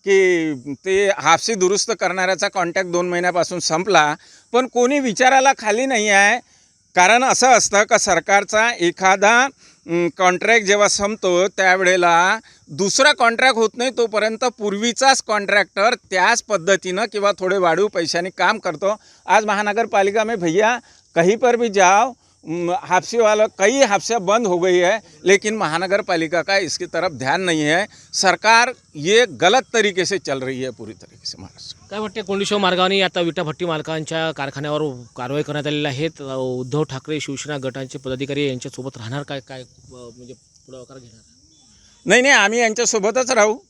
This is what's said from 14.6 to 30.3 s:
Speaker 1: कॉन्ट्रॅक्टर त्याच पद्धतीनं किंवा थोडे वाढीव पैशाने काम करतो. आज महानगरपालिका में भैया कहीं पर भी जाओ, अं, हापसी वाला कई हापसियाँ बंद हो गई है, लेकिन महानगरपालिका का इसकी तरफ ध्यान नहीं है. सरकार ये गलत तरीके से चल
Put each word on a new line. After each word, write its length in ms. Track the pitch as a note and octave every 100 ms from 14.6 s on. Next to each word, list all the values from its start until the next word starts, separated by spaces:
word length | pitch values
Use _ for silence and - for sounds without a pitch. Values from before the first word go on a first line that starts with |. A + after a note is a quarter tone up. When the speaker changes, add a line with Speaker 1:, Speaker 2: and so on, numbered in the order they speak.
| G#3 G3 A#3+ A3+ C4+ C4 -
Speaker 1:
कॉन्ट्रॅक्टर 680 | G#3 G3+ G3+ F3+ - G#3+
त्याच 480 | A#3+ _ F#3 F#3 A#3
पद्धतीनं 640 | - G3+ E3 F#3+ F#3 F#3 A3+
किंवा 200 | G#3 G3+ G3+
थोडे 180 | F#3 G3
वाढीव 300 | F3 D#3+ G#3
पैशाने 440 | F#3 E3 E3+ F#3 -
काम 200 | F#3 G#3+
करतो. 380 | F#3 D3+ G3 G#3+ _ _ -
आज 180 | G3
महानगरपालिका 800 | G#3+ G3+ G#3 G3+ A3+ G#3 G3 G#3
में 140 | G#3+ A3+
भैया 400 | F3 E3+ G#3+ - _ _ _
कहीं 220 | - F3 A3
पर 200 | B3 A#3
भी 120 | A#3
जाओ, 420 | G3 F3+ G3+ B3+ A#3+ _ _
अं, 300 | - E3+ F3 F3+
हापसी 360 | C#3+ F#3 - A3+
वाला 280 | G#3+ G#3+ A3
कई 360 | - G3 C4+
हापसियाँ 400 | B3 G3+ - A3+
बंद 240 | F3+ A3 A3+
हो 120 | F3
गई 200 | F#3 F3+
है, 200 | F3 G#3+ - -
लेकिन 320 | F3 G3 G#3+ A3
महानगरपालिका 840 | E3+ D#3+ F#3 G3+ G3+ F3 D#3+ E3+
का 160 | D#3 G3
इसकी 280 | E3 - F3
तरफ 240 | E3+ F3+
ध्यान 320 | C#3 C3 E3+
नहीं 200 | F#3 D#3+
है. 220 | D3 E3 G#3 - -
सरकार 580 | - D4 F3 A#3+ A3+ B3 B3 _
ये 300 | D3+ D#3 A3 A#3+
गलत 480 | B2 F3 B3+ -
तरीके 300 | A3+ G#3 F3+
से 140 | E3+ G3
चल 240 | -